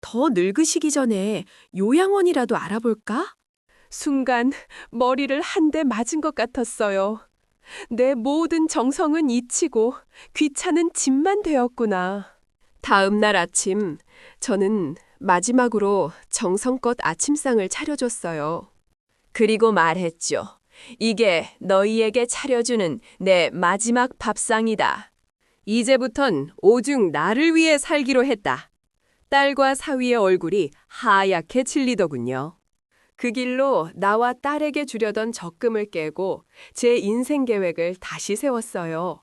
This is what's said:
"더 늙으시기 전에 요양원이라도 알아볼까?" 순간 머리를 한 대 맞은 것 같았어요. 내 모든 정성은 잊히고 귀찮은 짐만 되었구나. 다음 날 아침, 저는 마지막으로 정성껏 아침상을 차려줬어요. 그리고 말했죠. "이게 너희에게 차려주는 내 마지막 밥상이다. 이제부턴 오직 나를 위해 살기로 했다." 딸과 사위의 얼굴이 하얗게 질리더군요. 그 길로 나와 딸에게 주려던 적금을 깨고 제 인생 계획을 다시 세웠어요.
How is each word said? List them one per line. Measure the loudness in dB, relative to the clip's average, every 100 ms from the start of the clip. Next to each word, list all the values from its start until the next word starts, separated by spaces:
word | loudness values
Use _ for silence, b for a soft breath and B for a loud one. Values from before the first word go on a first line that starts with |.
"더 | -6 0 2
늙으시기 | 2 0 2 0 0 0
전에 | 0 0 0 -2 -4 -8 b b -2
요양원이라도 | 2 4 4 4 2 2 0 -2
알아볼까?" | -4 -4 -2 -4 -4 -6 -6 _ _ _ _ b b
순간 | -8 -2 -2 0 2 0 -2 B B B
머리를 | 0 0 2 0 -2
한 | -2 2 2
대 | 2
맞은 | 0 0 -2 -2
것 | -4 -4
같았어요. | -4 -4 -6 -2 -2 0 -2 -4 -14 _ _ _ B B B
내 | 0 2 2
모든 | 0 0 0 0 0
정성은 | 2 0 0 0 2 2
잊히고 | 0 -2 -2 0 2 0 -2 _ B B
귀찮은 | -2 -2 -2 0 2 0
짐만 | 0 0 2 2 0
되었구나. | 0 0 0 -2 -2 0 -2 -6 -10 _ _ _ _ _
다음 | 2 4 4 4
날 | 4 2
아침, | 0 -2 -2 -2 -2 -6 B B B B
저는 | -4 0 2 0 -2 -6 b b
마지막으로 | 0 0 2 2 2 0 0 0 -2 -6 -10
정성껏 | -4 -2 -2 -2 -2 -2 -2
아침상을 | -4 -4 -2 -2 0 0 0
차려줬어요. | -6 -6 -4 -4 -6 -8 -6 -6 -6 -10 _ _ _ _ _ _
그리고 | 0 2 4 4
말했죠. | 4 2 2 -4 -6 -6 -4 -6 _ _ B B -4
"이게 | -2 2 2 2 -2 _
너희에게 | 0 2 4 2 0 0 -2
차려주는 | -4 -2 0 2 0 0 -4 b b
내 | 2 4 4
마지막 | 0 0 0 0 0 0 -2
밥상이다. | -6 -4 -2 0 0 0 -2 -2 -12 _ _ _ _ _ -4
이제부턴 | -2 2 2 2 0 0 0 -4 2
오직 | 4 4 2 0 2
나를 | 2 0 2 2 4
위해 | 4 2
살기로 | 0 -2 2 2 2
했다." | -2 -2 -6 -8 _ _ _ _ _ _
딸과 | 2 2 2 2 0
사위의 | -4 -2 0 2
얼굴이 | 4 2 0 -2 -2 b b
하얗게 | -6 2 4 4 0 0 -2
질리더군요. | 0 0 0 0 -2 -2 -6 -6 -8 _ _ _ _ _ _ _
그 | -6
길로 | -4 -4 -2 0 0 -2
나와 | -2 0 2 0
딸에게 | -2 -6 -4 -4 -4 -6
주려던 | -4 -4 -2 -6
적금을 | -8 -12 _ -2 -2 -4
깨고 | -6 -6 -6 -6 -6 _ B B
제 | -2 2 2
인생 | 2 -2 0 -2 0
계획을 | 0 -2 -2 -4 -6
다시 | -12 -10 -6 -4
세웠어요. | -2 -4 -6 -8 -6 -6 -6 -8